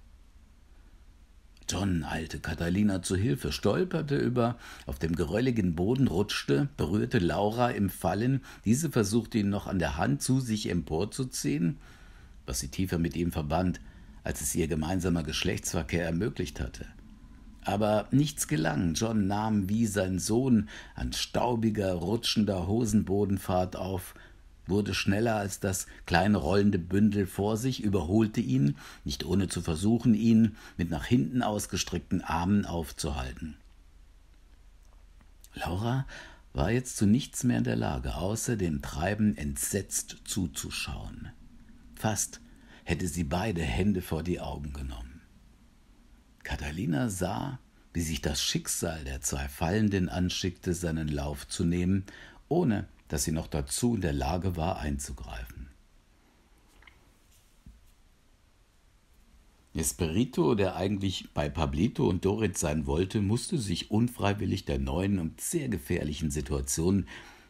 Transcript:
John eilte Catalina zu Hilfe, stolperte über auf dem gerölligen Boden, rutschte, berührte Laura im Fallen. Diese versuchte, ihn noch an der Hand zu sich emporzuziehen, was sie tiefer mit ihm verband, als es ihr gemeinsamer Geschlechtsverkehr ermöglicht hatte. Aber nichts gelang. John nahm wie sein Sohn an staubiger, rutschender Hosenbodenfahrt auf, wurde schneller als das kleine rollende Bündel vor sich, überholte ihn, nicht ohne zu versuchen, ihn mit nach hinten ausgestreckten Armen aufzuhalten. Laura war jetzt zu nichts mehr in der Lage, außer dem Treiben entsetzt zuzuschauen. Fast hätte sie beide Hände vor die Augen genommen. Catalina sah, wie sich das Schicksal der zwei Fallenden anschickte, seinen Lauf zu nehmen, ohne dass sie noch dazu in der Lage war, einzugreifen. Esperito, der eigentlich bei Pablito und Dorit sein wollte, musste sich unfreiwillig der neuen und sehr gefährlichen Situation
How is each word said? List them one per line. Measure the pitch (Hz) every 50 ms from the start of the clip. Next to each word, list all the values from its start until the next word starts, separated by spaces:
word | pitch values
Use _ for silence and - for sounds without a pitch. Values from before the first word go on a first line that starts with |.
| - - - - - - - - - - - - - - - - - - - - - - - - - - - - - - - - - -
John | 87 90 98 101 90 82 73
eilte | - 80 80 80 80 - 73
Catalina | - 80 80 78 85 85 90 101 107 104 98 90 90
zu | - 98
Hilfe, | 92 101 135 143 135 - 82
stolperte | 73 - - 104 113 160 185 180 - 160 156 143 139 143
über | 120 120 123 127 117 120 120 - - - - - - -
auf | 67 -
dem | - 82 85
gerölligen | 87 85 71 87 110 127 135 120 113 95 90 80
Boden, | 80 90 104 131 135 131 110
rutschte, | - 90 104 - - - - - 139 139 143 139 - -
berührte | 92 78 95 107 120 123 - 113
Laura | 87 82 80 95 101 104 110 120 123 120
im | - - 101 95
Fallen. | - - - 90 87 98 117 127 135 131 - - - - -
Diese | 98 117 143 165 147
versuchte, | - 127 104 92 107 120 110 - - 110
ihn | 101 101
noch | 98 98 - -
an | - 92
der | 80 - 71 76
Hand | 92 - 143 139 -
zu | - 127 135
sich | 131 117 110 104 - -
emporzuziehen, | 90 87 76 - 78 80 98 110 - - 131 131 - - - 147 143 151 170 165 147 - - - - - - - - - - - - - - -
was | 73 -
sie | - 67
tiefer | - - 95 90 92 82
mit | 82 85 -
ihm | 82 87 87
verband, | 85 87 78 73 80 85 92 90 85 - - - - - - - - - -
als | - - -
es | - - -
ihr | 87 82 76
gemeinsamer | 82 78 76 80 95 92 85 92 82 85
Geschlechtsverkehr | 76 76 73 - - 90 104 107 - - - 87 78 - - 85 85
ermöglicht | 82 82 85 101 131 - - 90 - - -
hatte. | 67 62 - - - - - - - - - - - - - - - - - - -
Aber | - 98 101 107 104 107 107 101 -
nichts | - 135 151 151 - - - -
gelang. | 156 156 156 165 151 147 92 82 80
John | 92 113 113 113 107 98 95
nahm | 101 104 110 113 107 104 98 95
wie | 107 113 117
sein | 107 98 101 92 92 95 90
Sohn | 82 - 107 120 135 135 120 107 - - - - - - -
an | - 123 123 120
staubiger, | - - - - - 113 120 123 113 113 113 107 107 98 95 92
rutschender | 85 82 90 110 117 - - - 113 104 98 98 92 82
Hosenbodenfahrt | 92 104 117 127 104 104 107 87 85 95 101 104 95 101 90 - - 95 90 92 90 82
auf, | 78 92 95 95 92 - - - - - - - - - - - - - -
wurde | 92 104 104 101 98
schneller | - - 98 98 104 113 117 110
als | 104 101 98 - -
das | - 101 95 - - - - - -
kleine | - 92 82 92 104 104 98
rollende | 67 73 95 101 101 104 101 92
Bündel | 82 87 90 101 107 107 101 104 98
vor | 95 - - 98 104 113 104
sich, | 120 131 123 - 107
überholte | 104 98 95 80 82 98 113 110 104 - 123
ihn, | 113 131 131 131 139 143 139 - - - - - -
nicht | 76 71 - 73
ohne | 67 90 98 95 87
zu | - 90
versuchen, | 80 - 85 78 95 107 117 113 - 127 107
ihn | 104 113 113 113 110 113 110 - - - - - -
mit | - 80
nach | 82 73 -
hinten | - 123 127 139 - - 123
ausgestreckten | 117 107 107 104 - - - 90 - - - - - - 101 90 -
Armen | - - 82 87 92 104 101 -
aufzuhalten. | - 85 85 80 - - - - 78 71 67 64 65 65 - 80 78 73 - - - - - - - - - - - - - - - - - - - - - - - - - - - - - - - - - - - - - - - -
Laura | - - 85 85 92 110 117 127 135 139 - - - - - - - - - -
war | 64 71 92
jetzt | 117 127 123 - - -
zu | 110
nichts | 101 107 135 - - - - -
mehr | 123 120 117
in | 113
der | 120 117
Lage, | 113 113 101 76 64 65 65 60
außer | 73 85 98 110 117 - - 120
dem | 104 92 85 76 71
Treiben | - - - - 80 95 104 107 107 104 -
entsetzt | - 73 71 69 - - - - 101 98 - - - - - - - -
zuzuschauen. | - - - 90 71 - - - - - - - - 98 92 - - - - - - - - - - - - - - - - - - -
Fast | - - 110 104 - - - - - - - - - - - - - -
hätte | - 85 73 92 87
sie | 73 87 85
beide | 69 76 90 104 113 98 85
Hände | 80 69 60 - 92 107 98 92
vor | 90 - 101 78 85
die | 90 85 -
Augen | - 73 71 73 73 73 69
genommen. | 69 69 67 65 - - - - 85 - - - - - - - - - - - - - - - - - - - - - _ - _ -
Catalina | - - - 71 71 76 85 107 165 156 135 127 117
sah, | 95 92 92 90 104 - 90 - 131 123 - - _ - - - -
wie | 82
sich | 82 76 80 71
das | - - 69 -
Schicksal | - - - 87 - - - - - 85 80 78 71
der | 67 67 65
zwei | - - - 69 69 71
Fallenden | - - 82 82 98 110 110 104 95 98 90 -
anschickte, | - 90 90 90 - - - 92 87 - - 92 87
seinen | 82 87 82 80 80 78 76
Lauf | 73 71 71 73 73 73 - -
zu | - - 90
nehmen, | 85 85 90 90 92 98 101 95 - - - - - - - - -
ohne | 147 175 180 135 104 101 - - - - - -
dass | - 73 -
sie | 82 80
noch | 80 80 -
dazu | - 76 69 - - - - 120 117
in | 101
der | 92 80 71
Lage | 71 76 71 87 90 87 95 87
war, | 85 80 90 - -
einzugreifen. | - 73 71 69 - - 69 - - - - - 58 - - 62 67 69 - _ - _ _ - _ _ _ _ _ _ _ _ _ _ _ _ _ _ _ - - - - - _ _ _ _ _ _ - _ _ _ _ _ - - - - - - - _ _ _ _ _ _ _ _ _ _ _ _ _ _ _ _ _ _ _ _ _ _ _ _ _ - _ _ - - _ _ _ _ _ -
Esperito, | 78 80 - - - 90 78 82 101 131 131 - 185 165 143 123
der | 101 98 92 85
eigentlich | 80 92 101 104 95 98 98 92 - - - -
bei | - 73 73
Pablito | 71 - 76 71 67 73 92 120 - - 131 101
und | 90 87 -
Dorit | 95 104 110 110 92 85 -
sein | 87 78 76 80 73
wollte, | 67 69 82 95 98 - 110
musste | 104 95 110 123 - - 196 151
sich | 110 95 85 - - -
unfreiwillig | 104 107 120 120 - - 101 101 101 104 101 95 98 95 -
der | - 71 69
neuen | 67 65 69 87 95 98 101 92
und | 82 80 - -
sehr | - - - 170 139 127
gefährlichen | 104 85 - - 92 82 73 76 76 - 85 73
Situation | 69 76 71 - 76 69 65 - - 82 80 92 98 98 90 - - - - - - - - -